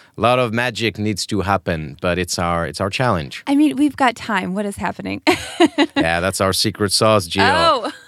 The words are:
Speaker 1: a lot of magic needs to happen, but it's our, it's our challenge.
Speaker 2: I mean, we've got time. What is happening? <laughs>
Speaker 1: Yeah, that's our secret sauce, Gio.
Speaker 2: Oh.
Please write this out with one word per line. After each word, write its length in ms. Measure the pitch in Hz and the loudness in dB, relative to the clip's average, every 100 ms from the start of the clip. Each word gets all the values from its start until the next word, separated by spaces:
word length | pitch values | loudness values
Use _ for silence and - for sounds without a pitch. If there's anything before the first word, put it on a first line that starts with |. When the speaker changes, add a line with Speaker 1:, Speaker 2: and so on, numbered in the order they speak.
| _ - | _ -2
Speaker 1:
a 40 | |
lot 180 | 110 127 | 2 2
of 140 | 123 | 2
magic 440 | 113 123 101 113 101 | 0 -2 -2 -4 -2
needs 280 | 107 95 - | -4 -4 -4
to 160 | 104 | -2
happen, 560 | 90 95 - 82 76 69 | 0 0 0 -4 -6 -4
but 180 | 90 87 | -2 -2
it's 220 | 87 - | -2 -2
our, 260 | 87 85 78 | 0 0 -2
it's 140 | - | -4
our 100 | 98 | -4
challenge. 540 | - 127 92 71 - - | 0 0 0 -4 -8 0
Speaker 2:
I 80 | 285 | 2
mean, 200 | 302 262 | 2 2
we've 220 | 294 - | 0 2
got 180 | 262 233 | 0 0
time. 380 | - 196 185 | -4 -4 -4
What 120 | 190 202 | -4 -6
is 120 | 202 | -6
happening? 440 | 185 - 202 - - | -8 -6 -8 -4 0
<laughs> 40 | 359 - - 349 - 311 277 | 0 -2 0 2 2 -2 0
Speaker 1:
Yeah, 240 | 80 82 | 0 2
that's 220 | 92 - | 0 2
our 120 | 95 | 0
secret 380 | 92 110 98 101 | 2 -2 0 0
sauce, 360 | - 110 107 85 | 2 4 4 2
Gio. 140 | 92 | 0
Speaker 2:
Oh. 500 | - 320 330 269 302 - | 2 4 4 2 -2 -10